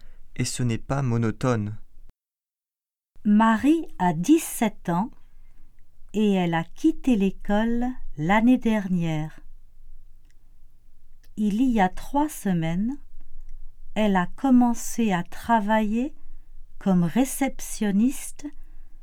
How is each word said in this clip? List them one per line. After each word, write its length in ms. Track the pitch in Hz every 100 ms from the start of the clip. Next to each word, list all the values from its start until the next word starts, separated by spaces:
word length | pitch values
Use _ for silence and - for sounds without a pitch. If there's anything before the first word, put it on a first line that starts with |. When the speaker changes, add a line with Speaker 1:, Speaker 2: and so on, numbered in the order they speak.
| - - -
Speaker 1:
et 100 | -
ce 200 | 123 -
n'est 140 | 123 113
pas 240 | - 135
monotone. 760 | 131 117 113 104 131 117 104 110 - - - - _ _ _ _ _ _ _ _ _ -
Speaker 2:
Marie 640 | 214 208 226 220 254 330 320 -
a 120 | 180
dix-sept 760 | 160 175 320 - - 220 - -
ans 240 | 170 240 - - - - - - - - - -
et 180 | 202 214
elle 220 | 190 175
a 100 | 165
quitté 500 | 170 - 320 - -
l'école 720 | 220 196 - - 208 226 240 247 254 - -
l'année 420 | 156 214 233 254
dernière. 800 | 233 214 190 180 170 156 156 - - - - - - - - - - - - - - - - - - - - -
Il 260 | 208 208
y 180 | 269 226
a 80 | 185
trois 400 | - - 277 302
semaines, 720 | - 196 175 160 170 226 294 - - - - - - - - -
elle 220 | - 214 190
a 100 | 175
commencé 840 | - 269 247 240 220 - - 226
à 100 | 175
travailler 920 | 175 - - 226 202 220 208 226 285 - - - - - - -
comme 260 | 196 180
réceptionniste 1400 | 170 220 262 - 269 - - - 208 196 247 - - - 294 - - - - -